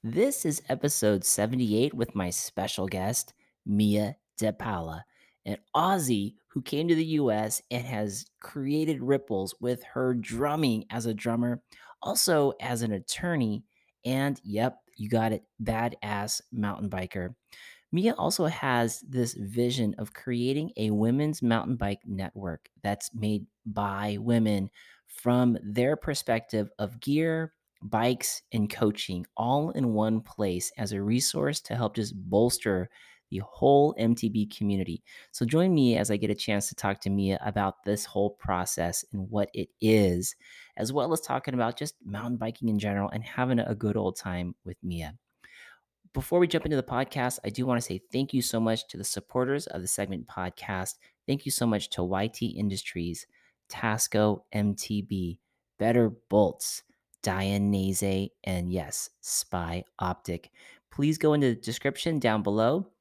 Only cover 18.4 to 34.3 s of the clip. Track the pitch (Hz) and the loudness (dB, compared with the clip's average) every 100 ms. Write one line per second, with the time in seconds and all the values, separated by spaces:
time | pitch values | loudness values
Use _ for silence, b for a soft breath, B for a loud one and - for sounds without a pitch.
18.4 | 165 160 139 123 117 - - 127 117 - | 0 0 0 2 2 -2 -4 -2 -2 -2
19.4 | 98 117 120 127 107 - 104 - - 120 | -6 0 0 2 0 -2 -8 -8 -4 -2
20.4 | 123 139 165 - 107 104 110 131 151 151 | 0 -2 -4 -2 0 4 4 4 0 0
21.4 | 120 113 - 120 101 98 - 95 95 - | 2 2 0 -2 -2 -4 -6 -6 -6 -6
22.4 | 95 78 _ _ 101 101 - 117 107 104 | -8 -8 _ _ -4 -2 -6 -4 0 -2
23.4 | 104 _ 113 104 101 98 104 101 113 117 | -4 _ -6 -4 -2 -2 -4 -2 2 4
24.4 | 110 101 98 B B B _ - 123 123 | 4 2 -2 B B B _ -4 2 4
25.4 | 123 113 104 107 127 151 - 139 - 113 | 4 2 -2 0 2 0 -2 -4 0 -2
26.4 | - 110 104 - 104 120 - 147 165 160 | 0 -2 -2 -4 -6 -4 0 0 2 0
27.4 | 160 _ _ _ 104 110 120 123 - - | -4 _ _ _ -2 2 2 2 -2 -6
28.4 | _ 113 104 - 107 104 - 90 - - | _ -2 -2 2 0 0 -6 -6 -6 -4
29.4 | 117 139 156 156 123 107 110 110 - - | 0 0 0 -2 0 2 2 0 -2 -4
30.4 | 101 90 - - 104 101 101 120 127 - | -2 -2 -4 -6 -6 -2 0 2 2 0
31.4 | 143 151 - 120 107 117 110 101 90 98 | 0 -2 -6 -2 -2 -2 -6 -6 2 4
32.4 | 120 120 110 95 90 B B B _ 95 | 4 2 0 0 -2 B B B _ -8
33.4 | 101 - 131 139 147 - 117 120 113 | -8 2 6 8 6 2 2 2 2